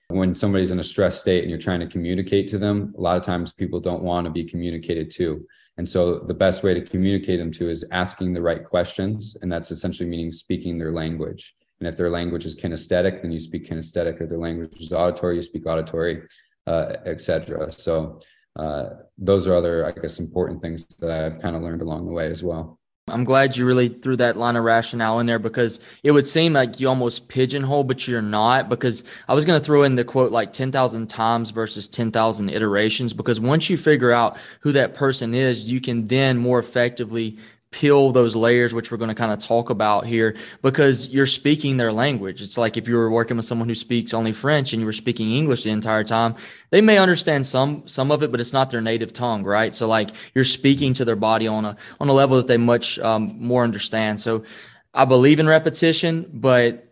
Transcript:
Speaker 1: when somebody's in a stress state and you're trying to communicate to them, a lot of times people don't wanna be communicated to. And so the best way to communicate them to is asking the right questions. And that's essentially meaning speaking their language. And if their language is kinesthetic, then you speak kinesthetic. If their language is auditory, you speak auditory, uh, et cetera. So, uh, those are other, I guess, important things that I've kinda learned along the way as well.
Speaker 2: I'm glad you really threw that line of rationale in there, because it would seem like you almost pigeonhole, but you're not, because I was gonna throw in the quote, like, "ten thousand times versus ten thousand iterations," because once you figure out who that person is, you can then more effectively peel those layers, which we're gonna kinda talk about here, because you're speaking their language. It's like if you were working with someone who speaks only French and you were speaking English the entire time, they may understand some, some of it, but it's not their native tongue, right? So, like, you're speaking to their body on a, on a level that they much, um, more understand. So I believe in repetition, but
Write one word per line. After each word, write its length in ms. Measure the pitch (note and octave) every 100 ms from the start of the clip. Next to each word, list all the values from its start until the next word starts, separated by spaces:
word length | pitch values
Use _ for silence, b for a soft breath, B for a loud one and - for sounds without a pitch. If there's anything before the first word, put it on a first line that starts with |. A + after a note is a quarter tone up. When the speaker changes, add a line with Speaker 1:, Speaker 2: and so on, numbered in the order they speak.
| _
Speaker 1:
when 260 | F#2+ F#2
somebody's 360 | F2 G#2 F#2+ F2+
in 100 | F2+
a 40 |
stress 340 | E2+ - F#2 -
state 240 | G2 F2+
and 80 | E2+
you're 80 | E2
trying 220 | G2+ F2
to 60 | E2
communicate 600 | F2+ E2+ F#2 F#2 G2+ G2
to 100 | G2+
them, 360 | G#2 G2+ G2+ -
a 20 |
lot 160 | F2 F2+
of 60 |
times 300 | F#2+ F2 E2
people 280 | - F#2 E2+
don't 220 | F2 E2+
wanna 280 | F2 F2 E2+
be 140 | E2
communicated 680 | E2 E2+ E2+ E2 E2 E2 D#2
to. 340 | - E2+ D#2 - b b -
And 100 | F2
so 300 | F#2 F2 E2
the 160 | -
best 280 | - F#2+ F#2
way 120 | G2
to 80 | F2
communicate 580 | - F#2 F#2+ G2 - F2+
them 100 | E2
to 180 | E2 E2+
is 140 | E2 E2+
asking 440 | F2+ F2+ - F#2
the 80 | F2
right 220 | E2+ D#2+
questions. 720 | - F2 F2 - G2 G#2+ G#2+ -
And 100 | F2+
that's 200 | E2+ -
essentially 380 | E2 F#2 - F2
meaning 220 | E2+ E2
speaking 460 | D#2+ - F2 F2+ E2
their 140 | D#2+
language. 600 | E2 D#2+ D#2+ D2+ - - _ _ _
And 80 | E2+
if 80 | E2
their 140 | F2
language 360 | E2+ E2+ E2+ D#2+
is 80 |
kinesthetic, 640 | - F2+ E2 - F2+ F#2 F2+
then 120 | E2+
you 80 | D#2+
speak 280 | D#2+ E2 -
kinesthetic. 540 | D#2+ D#2+ F2 E2 D#2+
If 60 | D#2+
their 100 | E2
language 420 | E2+ E2 D#2+ -
is 120 | D#2+
auditory, 440 | E2+ F2 F2 F2+ F2
you 60 |
speak 240 | E2+ D#2+ D#2+
auditory, 560 | E2 D#2+ E2 E2+ D#2 - b b b -
uh, 260 | E2 - -
et 160 | F2+ E2
cetera. 520 | - E2 E2 D#2 D2+
So, 480 | - E2+ D#2+ D#2 - b b b D2+
uh, 340 | D#2 D2 B1+ - - -
those 300 | F#2+ G2 F2+
are 60 |
other, 300 | F2+ E2+ E2
I 60 | D#2
guess, 300 | - - -
important 420 | D#2+ F2+ F2+ E2
things 220 | E2+ E2 - -
that 100 | E2
I've 320 | D#2+ D#2+ D#2+
kinda 160 | F2 E2
learned 240 | E2+ E2
along 240 | E2 D#2 E2+
the 60 |
way 180 | E2+ D#2+
as 140 | E2+
well. 340 | F2+ D#2+ D#2+ - _ _ -
Speaker 2:
I'm 160 | A#2
glad 320 | B2 C3 C3+ B2
you 100 | B2
really 220 | B2+ B2
threw 280 | - C3 B2
that 220 | A#2+ G#2+
line 180 | A#2+ A#2+
of 80 |
rationale 540 | A#2 A2+ A2+ A#2 A2+ A2+
in 80 | A#2
there, 140 | A#2
because 400 | A2 B2+ A#2 - B B
it 100 | C#3+
would 140 | D3 C#3
seem 280 | D#3+ E3
like 260 | C#3+ B2 A#2
you 80 | C3
almost 400 | C3 A#2+ - -
pigeonhole, 560 | C3 B2+ C#3+ C3+ C#3+
but 240 | C3 C3 -
you're 140 | A#2
not, 480 | G#2+ G#2+ A2+ C3 G2+
because 340 | A#2+ C3 A2 - B B
I 60 |
was 100 | C#3
gonna 160 | D#3 D#3
throw 220 | C3+ D3
in 140 | C#3 B2+
the 80 |
quote, 260 | A#2+ C3+ B2
like, 240 | A#2 G#2
"ten 180 | - C3
thousand 360 | C3+ B2+ A2+ A2
times 420 | - A2+ A#2 A2
versus 360 | A2 A2 G#2+ -
ten 240 | - A2+
thousand 380 | A2+ A2+ G#2+ G2
iterations," 640 | D#2+ G#2+ G2+ A2 A2 B2
because 280 | G#2+ B2 A2
once 280 | A#2+ D#3 D#3
you 80 | E3+
figure 360 | D#3 C#3+ B2
out 260 | A#2+ A2+ - B B
who 120 | D3
that 220 | C3+ A#2
person 400 | - C#3 C3 A2+
is, 360 | A#2+ C3 A2+ G#2+
you 100 | B2+
can 240 | B2+ A#2 G#2+
then 320 | C3 C3+ A#2+
more 220 | B2 B2
effectively 760 | A#2 B2 A#2+ B2 G#2+ A#2 A2 G#2+ B B _
peel 380 | - D3 C#3+ C3+
those 240 | B2 A#2 A2
layers, 360 | A#2 B2 A#2+
which 200 | A2+ A2+
we're 40 | A2+
gonna 200 | A2+ A2
kinda 200 | A2+ G#2
talk 320 | - A#2 A#2+
about 380 | G#2+ G#2+ G#2 A#2
here, 300 | A2+ A2 A2 B B
because 460 | C3+ C#3 C#3+ B2+ -
you're 180 | C3 C3+
speaking 500 | - C#3+ D3+ C#3+ C3
their 160 | A#2
language. 480 | A2 C#3+ A#2+ F#2+ F#2
It's 160 | G2+ A#2+
like 200 | A2+ A2+
if 100 | A#2
you 80 |
were 160 | A#2 A2+
working 260 | A2+ A2+ A#2
with 100 | A2
someone 220 | A#2 A#2
who 60 |
speaks 400 | A2 - A#2+ A2+
only 180 | A2+ A2+
French 400 | G#2+ C#3 D3+ C3
and 60 | A2+
you 80 | A2
were 60 |
speaking 400 | G#2+ B2 A#2 A2
English 320 | B2+ D#3 A#2+
the 60 | A2
entire 340 | G#2+ A2 A2
time, 320 | G#2+ A2+ A#2 A#2 B B B
they 100 | F#3
may 180 | A3 G#3
understand 480 | F#3 E3+ - C#3+ C3
some, 360 | B2+ C#3 D3 -
some 260 | - C3+
of 100 | C#3+
it, 80 | D3+
but 80 | A#2+
it's 140 | A#2+
not 180 | C3+ C3+
their 100 | A#2+
native 320 | A2+ A2+ A2
tongue, 300 | - A#2+ G#2+
right? 320 | G2 G#2 A2
So, 140 | - A2+
like, 220 | A2 G#2 B B C3
you're 80 |
speaking 480 | B2+ - C#3 C#3 C#3
to 120 | C3
their 120 | A#2 G#2+
body 320 | A2 A2+ A2+
on 160 | G#2+
a, 120 | G#2+ G#2 B B
on 100 | C#3+
a 40 |
level 240 | C#3 C#3 C3
that 100 | B2+
they 120 | A#2
much, 420 | A#2 A#2+ - -
um, 340 | A2+ A2 G#2 G#2+
more 240 | A#2+ B2
understand. 560 | A#2 G2+ - A2+ G#2+ G#2
So 240 | A#2 A2+ - B B B B B2+
I 80 |
believe 360 | C3 B2+ C3+ D3+
in 80 | D#3
repetition, 840 | D#3 D#3+ D#3 E3 D#3+ E3+ E3 F#3
but 560 | A#2+ C3 B2 A#2+ A#2+ _